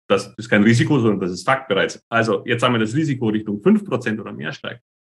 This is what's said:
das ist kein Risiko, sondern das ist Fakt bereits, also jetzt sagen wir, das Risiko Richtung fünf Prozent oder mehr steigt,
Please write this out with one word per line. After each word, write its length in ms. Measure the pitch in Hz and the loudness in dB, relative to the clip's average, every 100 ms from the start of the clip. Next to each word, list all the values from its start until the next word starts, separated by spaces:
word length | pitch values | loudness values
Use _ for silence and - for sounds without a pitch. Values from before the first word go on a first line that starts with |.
| - | -2
das 240 | 98 - - | -2 -2 -12
ist 120 | - | 0
kein 140 | 107 | 4
Risiko, 360 | 104 117 147 143 | 6 4 4 2
sondern 200 | 113 95 | 2 0
das 120 | 92 | -2
ist 140 | 90 - | -6 -4
Fakt 220 | 135 - | -2 -2
bereits, 340 | 98 82 - - | 0 -2 -4 -4
also 340 | 113 110 101 - | -2 0 -2 -2
jetzt 160 | 117 | 0
sagen 120 | 127 | 2
wir, 60 | 117 | 2
das 160 | 107 135 | 0 0
Risiko 340 | 151 127 113 | -2 0 0
Richtung 320 | 107 107 101 | -2 -2 0
fünf 240 | 190 214 - | 4 2 2
Prozent 340 | 127 117 107 | -4 -4 -6
oder 140 | 101 | -8
mehr 200 | 113 156 | -10 -10
steigt, 280 | 151 98 107 _ _ | -10 -12 -14 _ _